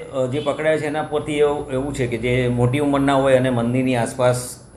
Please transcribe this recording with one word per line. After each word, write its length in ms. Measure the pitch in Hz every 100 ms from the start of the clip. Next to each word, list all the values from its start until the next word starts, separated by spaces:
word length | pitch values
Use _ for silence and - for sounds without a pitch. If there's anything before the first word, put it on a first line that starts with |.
| -
અ, 120 | 135 127
જે 140 | 143
પકડાય 380 | 147 139 156 156
છે 80 | 147
એના 180 | 151
પરથી 340 | 156 147 151 147
એવું, 340 | 147 147 143
એવું 220 | 131 143
છે 140 | 135 120
કે 100 | 117
જે 300 | 123 123 123
મોટી 320 | 120 120 143
ઉંમરના 360 | 143 139 139 135
હોય 200 | 135 127
અને 140 | 131
મંદિરની 460 | 120 117 127 131 123
આસપાસ 640 | 110 - 123 123 - - -